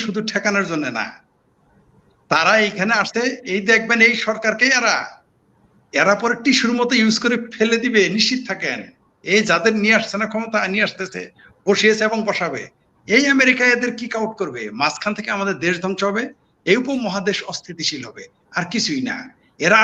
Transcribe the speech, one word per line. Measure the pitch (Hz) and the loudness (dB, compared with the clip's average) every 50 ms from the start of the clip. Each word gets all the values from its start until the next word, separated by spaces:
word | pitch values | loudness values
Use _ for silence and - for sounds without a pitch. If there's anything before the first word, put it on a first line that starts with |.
| - | -2
শুধু | 214 180 214 - 214 | -4 -4 -4 -4 -4
ঠেকানোর | - 202 - 214 202 202 190 165 | -4 -2 -2 0 0 0 0 -2
জন্য | 165 156 147 127 120 113 | -2 -4 -4 -4 -4 -6
না, | 101 - - - _ _ _ _ _ _ _ _ _ _ _ _ _ _ _ _ _ _ _ _ _ _ | -6 -8 -10 -16 _ _ _ _ _ _ _ _ _ _ _ _ _ _ _ _ _ _ _ _ _ _
তারা | 143 156 160 180 214 220 214 | 0 2 4 4 4 4 2
এইখানে | 208 - 175 185 220 233 214 | 2 0 -2 -2 0 2 0
আসছে, | 190 - - 226 240 262 262 - - - 185 | 0 0 -2 -2 -2 -2 -2 -4 -6 -4 -4
এই | 208 196 214 | -2 2 2
দেখবেন | 226 220 226 226 233 226 226 226 | 2 2 4 2 4 4 4 4
এই | 220 220 - | 4 2 -2
সরকারকে | 214 220 220 - 220 214 220 247 262 269 247 | -2 -4 -2 -2 -2 0 2 2 2 2 2
এরা, | 240 214 170 127 117 - - - _ _ _ _ _ _ _ _ _ _ _ _ _ _ - | 2 2 0 0 -2 -6 -12 -18 _ _ _ _ _ _ _ _ _ _ _ _ _ _ -2
এরা | 135 160 190 202 202 | 2 4 4 4 2
পরে | 226 233 226 233 - | 2 0 -2 0 2
টিস্যুর | 285 254 - - 233 240 240 | 2 2 2 2 0 0 0
মতো | 240 240 254 226 | 0 2 2 2
ইউজ | 220 220 214 - - | 4 2 2 2 0
করে | 240 247 226 - - - | 0 0 0 -2 -6 -4
ফেলে | - 220 226 233 233 233 | -2 0 2 2 2 0
দিবে, | 254 220 214 185 165 180 | 2 2 2 2 2 2
নিশ্চিত | 220 208 - 269 - - - | 0 0 0 0 -2 -4 -6
থাকেন। | 190 - 170 143 123 110 92 - - _ _ _ _ _ - 156 190 | -6 -6 -6 -6 -6 -6 -10 -14 -18 _ _ _ _ _ -4 0 2
এই | 214 208 - | 2 4 4
যাদের | 170 170 170 226 220 214 202 | 2 2 4 2 2 2 2
নিয়ে | 214 220 214 | 2 2 2
আসছে | - - - 202 | 0 -2 -4 -6
না | 220 220 | -4 -4
ক্ষমতা, | - 220 226 220 220 208 202 185 190 | -4 -6 -6 -4 -2 -2 -2 -2 -2
নিয়ে | 214 208 - | -2 -2 -2
আসতেছে, | - - 190 - - 180 - - - _ - - _ _ _ 196 | -4 -6 -10 -10 -8 -10 -12 -12 -14 _ -20 -20 _ _ _ 0
বসিয়েছে | 202 - 208 214 220 214 214 220 | 2 4 4 4 4 4 2 0
এবং | 226 220 208 208 | 0 0 -2 -2
বসাবে, | 190 - - 160 135 113 107 - _ _ _ _ _ _ _ - | -2 -2 -4 -4 -4 -6 -10 -12 _ _ _ _ _ _ _ 0
এই | 202 254 285 277 277 | 2 2 4 4 4
আমেরিকা | 262 262 254 254 254 247 247 240 | 4 4 4 4 4 2 2 2
এদের | 233 247 240 - 226 | 2 0 -2 -4 -6
কিক | 240 - - 220 | -8 -6 -4 -4
আউট | 220 - - - | -4 -4 -4 -4
করবে, | 190 151 123 120 110 104 104 120 | -6 -6 -6 -8 -10 -10 -4 -2
মাঝখান | 143 156 196 - - - - - | 0 0 0 -2 -4 -4 -4 -4
থেকে | 113 - 107 98 | -4 -4 -4 -2
আমাদের | 98 196 185 139 151 | -2 -2 -4 -2 -2
দেশ | 175 180 170 180 | -2 -2 -2 -4
ধ্বংস | 190 196 185 196 202 | -4 -4 -2 -2 -2
হবে, | 202 220 254 - - _ _ _ _ _ _ | -2 -2 -4 -6 -10 _ _ _ _ _ _
এই | 165 202 254 254 | 2 2 2 2
উপমহাদেশ | 269 277 247 233 196 180 202 180 202 185 - - - | 0 -4 -4 -4 -4 -4 -4 -2 -2 -4 -4 -6 -8
অস্থিতিশীল | 175 - - - 170 170 156 - 156 131 123 113 | -12 -12 -12 -14 -12 -8 -6 -6 -6 -6 -8 -12
হবে, | 104 101 95 - _ _ _ _ - 175 | -14 -16 -18 -20 _ _ _ _ -8 -6
আর | 175 - - | -6 -4 -4
কিছুই | - - - 151 131 127 113 | -4 -2 -2 -2 -2 -4 -4
না। | - - - - - _ _ _ _ - 143 | -6 -8 -10 -14 -18 _ _ _ _ -2 2
এরা | 170 208 220 | 4 4 6